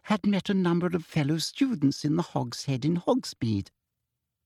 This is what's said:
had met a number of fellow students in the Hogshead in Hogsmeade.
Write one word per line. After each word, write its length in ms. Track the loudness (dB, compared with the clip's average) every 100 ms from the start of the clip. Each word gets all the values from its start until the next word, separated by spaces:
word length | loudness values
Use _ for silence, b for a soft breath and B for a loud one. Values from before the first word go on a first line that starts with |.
had 240 | -2 0 2
met 240 | 0 0
a 40 |
number 320 | 0 2 2 0
of 200 | -2 -2
fellow 320 | 0 0 0
students 680 | -2 -2 0 2 0 0
in 120 | 0 0
the 60 |
Hogshead 600 | 0 -2 -4 -6 -4 -2
in 140 | 0 0
Hogsmeade. 680 | 2 0 -2 -4 -2 -2 -4 _ _ _ _ _ _ _